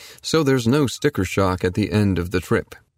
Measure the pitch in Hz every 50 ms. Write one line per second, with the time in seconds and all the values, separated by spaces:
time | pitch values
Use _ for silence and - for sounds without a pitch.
0 | - - - - - - - 160 156 135 135 131 113 113 127 151 147 117 - -
1 | - 151 - - 95 90 - - 98 95 92 90 - 92 90 - 107 - 80 107
2 | 104 101 92 85 87 90 92 92 - - 117 95 - - - - _ _ _